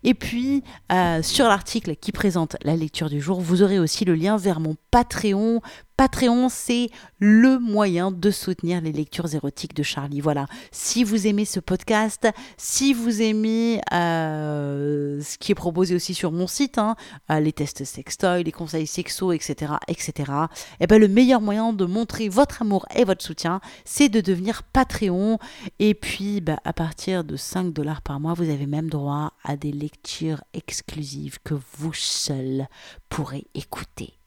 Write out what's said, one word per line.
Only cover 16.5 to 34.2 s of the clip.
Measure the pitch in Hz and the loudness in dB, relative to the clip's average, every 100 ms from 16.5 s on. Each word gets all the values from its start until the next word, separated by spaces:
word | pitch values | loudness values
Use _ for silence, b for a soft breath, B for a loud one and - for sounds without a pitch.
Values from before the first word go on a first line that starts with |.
| - 277 - | -2 -2 0
hein, | 214 226 B B - | -2 -4 B B -2
euh, | 156 | 0
les | 156 | 0
tests | - 147 - | -2 -6 -6
sextoy, | 135 - - - 190 180 | -12 -12 -12 -2 0 0
les | 165 | -2
conseils | - 165 160 156 | -6 -6 -4 -4
sexos, | - 175 - 190 | -6 -8 -4 -2
et | 160 | -2
cetera, | - 143 147 147 - | -4 -6 -4 -6 -6
et | |
cetera, | 170 - - 139 139 165 B B B | -6 -6 -6 -4 -2 -2 B B B
eh | 160 | 6
ben, | 214 | 8
le | 208 | 8
meilleur | 202 254 247 | 8 6 6
moyen | 208 208 226 | 2 0 -2
de | 208 | 0
montrer | 180 202 240 - 220 | 0 0 -4 -4 0
votre | 190 285 - | 4 4 2
amour | 220 196 - - | 0 0 0 2
et | |
votre | 220 185 | 2 2
soutien, | - 160 170 185 B B | -4 -4 -2 -4 B B
c'est | - - 285 | -12 2 4
de | 214 | 4
devenir | 180 180 190 226 | 2 0 -2 -6
Patreon. | - 262 254 - 202 180 208 220 B B 196 _ | -2 0 0 0 -2 0 0 0 B B -16 _
Et | 214 | 2
puis, | 202 - - 196 202 | 2 -4 -6 -4 -4
bah, | 160 156 | -2 -4
à | - | -4
partir | 165 160 - - 185 | -4 -6 -4 -4 -4
de | 156 143 | -4 -8
cinq | - 185 185 | -6 -4 -4
dollars | 156 147 151 | -4 -4 -6
par | - 143 | -8 -6
mois, | 151 | -4
vous | 170 165 | -2 -2
avez | 143 143 | -2 -2
même | 147 160 | -4 -4
droit | 151 143 143 151 _ | -4 -4 -4 -6 _
à | - 147 | -8 -6
des | 147 | -6
lectures | 143 147 _ - - 160 151 - | -6 -8 _ -14 -6 -4 -6 -8
exclusives | - - - - 156 143 139 147 - | -14 -10 -12 -10 -12 -10 -10 -12 -12
que | - 147 127 - | -8 -8 -8 -8
vous | 160 | -8
seul | 151 - - - 135 131 135 131 B B B _ | -4 -4 -4 -4 -4 -4 -4 -6 B B B _
pourrez | - 143 139 - | -8 -6 -8 -12
écouter. | - - - - - - _ | -12 -12 -14 -14 -14 -16 _